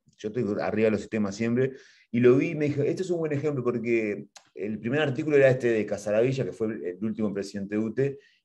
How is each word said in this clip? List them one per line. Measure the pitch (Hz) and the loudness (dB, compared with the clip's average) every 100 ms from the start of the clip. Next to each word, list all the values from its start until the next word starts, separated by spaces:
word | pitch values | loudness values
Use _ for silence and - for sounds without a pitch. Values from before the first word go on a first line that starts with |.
| _ _ | _ _
yo | 107 | -8
estoy | 117 101 104 | -4 -2 -2
arriba | 80 104 110 | -2 2 2
de | |
los | 104 | 0
sistemas | - 110 101 98 | -4 -4 -2 -2
siempre, | 113 120 131 - - _ _ | -2 0 0 -4 -18 _ _
y | 120 | 4
lo | 123 135 | 6 6
vi | 170 | 2
y | 151 | 0
me | 147 | -2
dije, | 135 - | 0 0
"Este | 165 | -2
es | 175 | -2
un | 170 | -2
buen | 160 | -2
ejemplo", | 139 151 139 | -2 -2 -2
porque | 120 117 113 117 107 101 - - _ | -2 -2 0 0 0 -4 -8 -20 _
el | - 104 107 | -10 -8 -6
primer | 117 143 | -2 0
artículo | 147 127 151 143 | 0 -2 2 6
era | 135 | 6
este | 123 120 | 6 2
de | 113 101 | 2 0
Casaravilla, | 101 107 107 127 131 92 | -4 0 2 2 0 -4
que | |
fue | - 110 | -4 -4
el, | 101 80 | -4 -8
el | 87 | -6
último | 110 107 107 | -6 -2 -2
presidente | 98 98 104 98 107 | -2 -6 -8 -4 -4
de | |
ute, | 110 110 139 139 _ _ | -2 -2 -2 -4 _ _